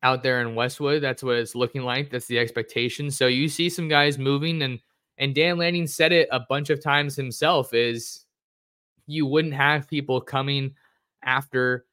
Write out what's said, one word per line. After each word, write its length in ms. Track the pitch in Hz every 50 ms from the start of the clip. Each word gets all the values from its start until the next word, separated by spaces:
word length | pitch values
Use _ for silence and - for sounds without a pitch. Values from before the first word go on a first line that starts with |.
| -
out 200 | 127 131 127 123
there 180 | 131 127 123
in 140 | 120 117 113
Westwood. 460 | 113 120 127 131 - 147 139 143 156
That's 220 | 143 135 127 - -
what 120 | 127 123
it's 200 | 120 117 107 -
looking 260 | 123 123 117 - 139
like. 300 | 127 123 123 131 143 143
That's 160 | - 123 117 -
the 120 | 123 117
expectation. 720 | 120 117 - 120 110 - - - 117 123 - - 147 143
So 180 | 139 - 135 127
you 220 | 123 127 143 160
see 200 | 143 - 165 175
some 180 | 170 - 170 156
guys 300 | 151 147 143 147 143 135
moving, 440 | 131 135 139 143 147 165 165 160
and, 180 | 147 131 127 120 _ _ _ _ _ _ _ -
and 160 | 135 139 135
Dan 240 | 143 156 170 175 170
Lanning 300 | 170 170 175 175 170 147
said 240 | - - 160 160
it 180 | 175 170 160 -
a 80 | 123 127
bunch 300 | 113 _ 135 143 147 139
of 120 | 156 139
times 340 | 139 151 143 143 147 143 135
himself, 580 | - 135 127 117 - - 151 - 151 131 - -
is 500 | 117 120 120 117 117 117 - - - _ _ _ _ _ _ _ _ _ _ _ _ _ _ _ _ _ -
you 180 | 147 156 151
wouldn't 300 | 135 135 156 160 160 143
have 320 | 135 139 143 151 151 139 _
people 340 | - 147 139 135 131 127
coming 540 | 127 - - 135 135 139 143 139 135 135 139 _ _ _ _ _ _ _ _ _ -
after 600 | 131 131 131 135 - - 131 127 127 127 123 123 _